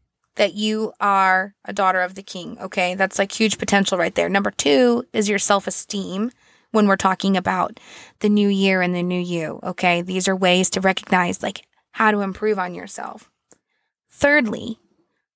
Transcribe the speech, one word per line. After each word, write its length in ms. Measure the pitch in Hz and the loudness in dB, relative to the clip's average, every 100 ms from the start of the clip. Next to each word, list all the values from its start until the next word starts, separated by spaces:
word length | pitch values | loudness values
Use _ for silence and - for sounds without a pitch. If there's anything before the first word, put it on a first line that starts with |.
| _ _ _ - | _ _ _ 0
that 180 | 208 | 0
you 400 | 180 214 214 214 - | 0 -2 -2 -4 -2
are 560 | 208 196 190 185 196 _ - | 0 4 4 2 0 _ -10
a 80 | |
daughter 280 | 202 190 185 | -2 0 2
of 140 | 180 190 | -2 -6
the 80 | |
king, 340 | 196 185 160 - | -14 -12 -12 -12
okay? 360 | 190 - 180 185 | -8 -2 -2 0
That's, 240 | 190 - | -2 0
like, 120 | 196 | -2
huge 260 | - 220 - | 0 0 0
potential 400 | 208 202 196 180 | 0 2 2 0
right 180 | 170 - | -2 0
there. 140 | 170 | 0
Number 220 | 196 202 | 0 -2
two 540 | - 277 277 247 240 247 | -2 2 4 4 2 -2
is 160 | 226 208 | -2 0
your 100 | 202 | 0
self-esteem 920 | - 202 196 - - 202 185 185 233 - _ _ _ | 2 0 0 -8 -6 -8 -6 -4 -6 -8 _ _ _
when 160 | 220 208 | 2 4
we're 80 | 196 | 4
talking 400 | 190 190 196 190 | 2 0 0 0
about 440 | 185 185 180 - - - - _ | 0 -2 -2 -6 -20 -20 -20 _
the 80 | 214 | 2
new 180 | 208 202 | 4 2
year 340 | 196 196 190 | 2 2 2
and 140 | 180 180 | 0 -2
the 80 | |
new 160 | 180 180 | -2 -2
you, 400 | 175 170 156 - | -2 -4 -6 -8
okay? 400 | - 180 180 175 | -10 -2 0 0
These 260 | 175 185 185 | -2 -2 0
are 80 | 190 | 2
ways 340 | 185 180 185 | 4 4 2
to 100 | - | 0
recognize, 600 | 190 185 - 185 175 190 | 0 0 0 0 0 -2
like, 220 | 180 - - _ _ | -6 -8 -16 _ _
how 200 | - 220 | -2 0
to 100 | 208 | 0
improve 360 | 196 185 214 202 | -2 -4 -2 -2
on 160 | 180 | -4
yourself. 560 | 175 196 - - - - _ _ _ _ _ _ _ _ | -8 -12 -12 -12 -14 -20 _ _ _ _ _ _ _ _
Thirdly, 680 | - 285 294 226 - - 226 _ _ _ _ _ | -2 2 2 0 -4 -10 -12 _ _ _ _ _